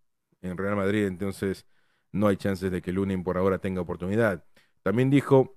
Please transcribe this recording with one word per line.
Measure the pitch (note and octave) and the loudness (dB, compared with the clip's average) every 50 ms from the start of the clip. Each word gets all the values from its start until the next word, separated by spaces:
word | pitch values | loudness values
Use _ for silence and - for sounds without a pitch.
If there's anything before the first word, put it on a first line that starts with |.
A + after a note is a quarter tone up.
| _ _ _ _ _ _ _ _ | _ _ _ _ _ _ _ _
en | - F#2 F2 | -10 -10 -6
Real | E2 F#2+ G2+ G#2 | -6 -4 -2 -2
Madrid, | G2+ F#2+ G2 G2+ G#2+ G#2 | 0 0 0 2 2 0
entonces | G2 F#2 E2+ G2+ G2 F#2+ - G#2 G2 F#2 - - _ _ _ _ _ _ _ _ _ - | 0 -2 -4 -6 -6 -4 -4 -4 -4 -4 -6 -10 _ _ _ _ _ _ _ _ _ -2
no | F#2+ G#2 G#2 | 2 2 2
hay | G2 | 2
chances | - - G2+ G2 F2 F#2+ F#2+ | 2 0 -4 -4 -2 -4 -4
de | F2+ F2+ | -4 -4
que | - F2+ | -4 -2
Lunin | F2+ F#2+ G2 F#2+ F#2+ F#2 E2+ | -2 -2 0 0 -2 -2 -2
por | F#2 F2 | -2 -2
ahora | F2+ F#2 G2 F#2+ F2 | 0 2 2 0 0
tenga | - G2 F#2 F#2 | -2 -4 -4 -4
oportunidad. | F2 E2 F2 E2 F2+ F#2 G2+ A2+ A#2 G#2+ F#2 D#2+ - _ _ - _ _ _ _ _ | -4 -6 -6 -6 -4 -2 0 2 2 2 0 -2 -10 _ _ -20 _ _ _ _ _
También | F#2+ G2+ A#2+ C3 C3+ | 0 0 2 2 4
dijo, | C#3 C#3 - - C#3 C3 B2+ - - | 4 2 4 6 6 6 6 4 -4